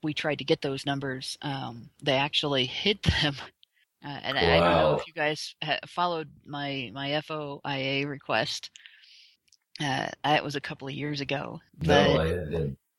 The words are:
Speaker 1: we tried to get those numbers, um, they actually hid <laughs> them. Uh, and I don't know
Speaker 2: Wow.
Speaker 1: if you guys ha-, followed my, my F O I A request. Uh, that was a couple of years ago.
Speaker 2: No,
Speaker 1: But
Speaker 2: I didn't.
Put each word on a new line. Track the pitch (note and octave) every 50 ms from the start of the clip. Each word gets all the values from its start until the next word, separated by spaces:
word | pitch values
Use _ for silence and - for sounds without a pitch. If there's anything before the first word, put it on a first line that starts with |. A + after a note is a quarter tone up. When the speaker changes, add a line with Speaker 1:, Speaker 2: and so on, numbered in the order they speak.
| -
Speaker 1:
we | D#3 D3
tried | - - D#3 C#3+ C3+
to | C3+
get | C#3+ D#3+ -
those | - C#3+ C3+ C#3 -
numbers, | C#3+ C#3 C#3 C#3 C#3 C3 C3 C3+ - - -
um, | - D3 C#3 C3+ C3+ A#2+ A#2 A#2 - - _ _ -
they | D3 C3+ C3
actually | C#3 D3 - - - D3 C#3+ C3+ B2
hid | B2 - - - G3+ G#3+ G3+ -
<laughs> | E3 - -
them. | - D3 C#3 C3 - - _ _ _ _ _ _ _ _ _ _ -
Uh, | C#3+ C#3+ B2+
and | - - C3+ -
I |
don't | - - - -
know | - F2 E2+ E2 D#2 D2+
Speaker 2:
Wow. | D2+ -
Speaker 1:
if | - -
you | -
guys | E3+ D3+ D3+ D#3 - - - - - -
ha-, | D3+ C#3+ - - -
followed | - - F3 F3 E3+ D#3+ D#3 C#3 - - -
my, | - D3 C#3+ C#3+ C#3+ C#3 C3+ B2+ A2+ G2+
my | C#3 C#3 C#3
F | D3 D3+ D3+ -
O | D#3 D#3 D3 C#3+ C#3 - -
I | C#3 C#3 C3+
A | C3+ C3+ C#3 C#3 C#3+
request. | D3 C#3+ C#3 - - C#3 A2 B2 - - - - - _ - - - - - - - - - - - _ _ _ _ _ _ _ _ - -
Uh, | D#3 C#3+ C3 C3+ G1+ G1+ - - -
that | C#3 D3+ D3 -
was | D3 C#3
a | C#3+
couple | - - D3+ - C3 C3+
of | C#3
years | D3+ C#3 D3 D3 C#3
ago. | C#3+ C3 C#3+ C#3 - - - E3 - _ _ -
Speaker 2:
No, | - E3 - - - - -
Speaker 1:
But | -
Speaker 2:
I | - E2
didn't. | - - - D2 - E2 - - C3+ - _ _ _